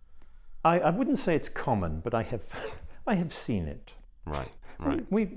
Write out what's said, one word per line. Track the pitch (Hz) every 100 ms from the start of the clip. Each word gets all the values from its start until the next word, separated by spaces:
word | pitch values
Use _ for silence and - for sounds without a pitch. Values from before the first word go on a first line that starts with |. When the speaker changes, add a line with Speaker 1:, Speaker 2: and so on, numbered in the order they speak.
| - - - - - -
Speaker 1:
I, | 165 170
I | 156
wouldn't | 180 269 277
say | - 151
it's | -
common, | - - 107 85 80
but | 117
I | 113
have, | - 113 - - - - -
<laughs> | - -
I | 196
have | 175
seen | - - 107 78
it. | 73 - - - - 78
Speaker 2:
Right, | 73 64 - - -
Speaker 1:
We, | -
Speaker 2:
right. | - -
Speaker 1:
we, | 208 196